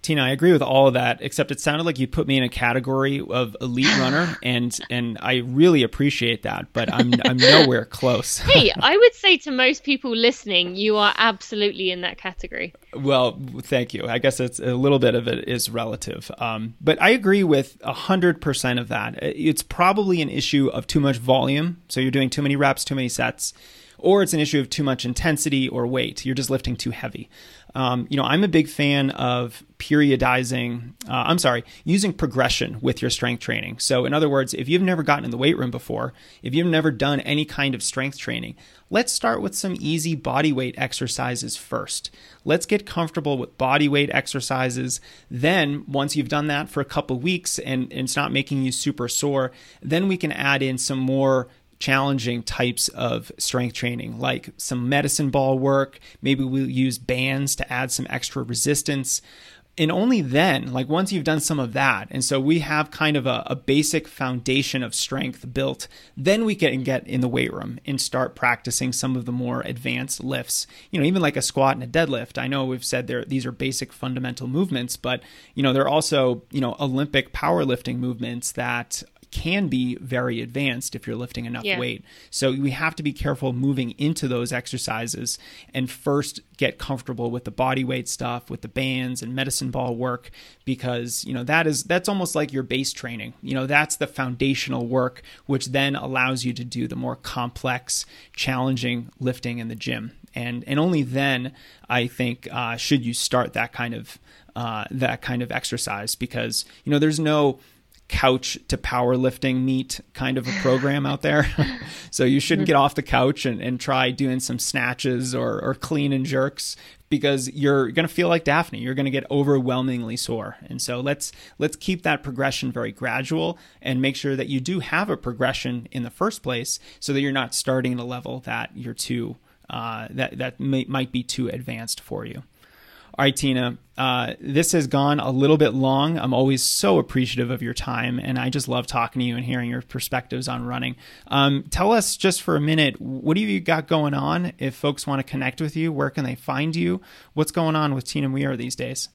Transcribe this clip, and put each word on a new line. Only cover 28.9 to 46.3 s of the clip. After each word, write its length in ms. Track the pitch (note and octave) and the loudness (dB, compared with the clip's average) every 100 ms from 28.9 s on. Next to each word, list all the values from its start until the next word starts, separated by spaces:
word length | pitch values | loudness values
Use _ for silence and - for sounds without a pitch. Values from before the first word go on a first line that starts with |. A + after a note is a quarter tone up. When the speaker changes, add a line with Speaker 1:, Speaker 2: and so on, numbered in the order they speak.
| C#3+ C3+ | 4 2
Speaker 1:
of 520 | - B2 B2 A#2+ - - _ | 0 0 0 -2 -8 -20 _
periodizing, 1120 | - D3+ D3 C3 B2+ B2+ B2 B2+ A#2+ A#2+ A#2+ - - | 2 4 6 6 4 2 2 -2 -2 -6 -10 -14 -4
uh, 40 | B2+ - | -2 2
I'm 120 | E3+ | 4
sorry, 260 | C#3+ A#2+ - - | 4 2 -4 -12
using 280 | - F#3+ G3+ | 0 2 2
progression 640 | - D3 B2+ B2 - B2+ A2+ | 0 -2 2 2 2 -2 -2
with 200 | C3 A#2+ | -2 0
your 100 | B2 | -2
strength 300 | - A#2+ A#2+ | 0 -2 -2
training. 380 | - A2+ G#2 A#2 | -4 -4 -4 -4
So 260 | - C3 | 0 2
in 80 | B2+ | 2
other 160 | D3 D#3 | 2 4
words, 260 | C#3 B2+ | 2 0
if 140 | - B2+ | -4 2
you've 140 | F3 | 2
never 200 | F#3 F3 | 4 2
gotten 220 | D3 D3 | 2 0
in 60 | A#2+ | 0
the 80 | A#2 | 0
weight 180 | C#3 E3+ | 2 2
room 140 | B2+ | -2
before, 420 | B2 - A2 B2+ - - - | -4 -6 -6 -6 -8 -20 -12
if 120 | B2 | -2
you've 120 | C#3 F3 | 0 2
never 240 | D#3 D#3 | 4 2
done 300 | A#2 C3+ C#3+ | 2 0 0
any 240 | - D3 | 0 -2
kind 300 | D3+ - C#3 | -2 -2 -2
of 80 | B2 | -2
strength 360 | - - C3 C#3 | -4 -4 -6 -6
training, 380 | - A#2+ A#2 A#2+ - - _ | -6 -6 -8 -14 -20 -20 _
let's 220 | G3 A#3+ | 0 0
start 280 | - A3+ A#3 | 0 0 0
with 140 | G#3 | -4
some 220 | G3+ G3 F3+ | -4 -4 -4
easy 340 | D3 D#3+ D#3 D#3 | -2 0 0 -2
body 360 | - B2+ D#3 | -2 0 2
weight 220 | C3 B2+ - | 2 -2 -4
exercises 800 | C3 - B2 - B2+ B2 A#2+ - | -6 -4 -4 -4 -4 -4 -6 -10
first. 540 | - B2 G2+ - - - - - | -6 -8 -6 -8 -10 -18 -20 -12
Let's 220 | - E3 - | -2 0 2
get 200 | G#3 G3+ | -2 -2
comfortable 520 | - E3 E3+ D3 C3+ | -4 -2 -2 -2 -2
with 180 | A#2 _ | -4 _
body 320 | C3 C#3+ D3 | 2 4 4
weight 220 | C#3+ C#3+ | 4 2
exercises. 880 | - - C#3 - C3 C3 B2 C3 - - - _ | 0 -2 -6 -2 0 0 -2 -4 -6 -10 -20 _
Then 540 | B2+ C#3+ F#3 D3 C#3+ - | 0 2 4 2 -2 -4
once 300 | C#3 C#3+ D3+ | -2 -2 -2
you've 120 | |
done 200 | B2 | 0